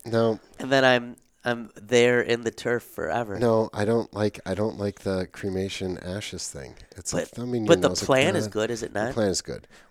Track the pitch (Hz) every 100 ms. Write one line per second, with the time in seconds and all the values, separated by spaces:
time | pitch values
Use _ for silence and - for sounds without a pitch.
0 | 120 113 113 110 - - 131 135 131 123
1 | 120 120 _ _ 123 117 110 - 104 120
2 | 123 123 - 117 117 - 117 120 - -
3 | 80 104 110 92 117 110 110 - 104 117
4 | - 101 104 - - 95 107 - 101 -
5 | 98 95 90 - 101 92 95 - 95 90
6 | 90 98 - 90 - - 67 - - -
7 | - 87 80 - 123 123 107 92 - 90
8 | - 131 151 196 107 104 113 117 110 101
9 | 113 127 101 87 - 58 - - _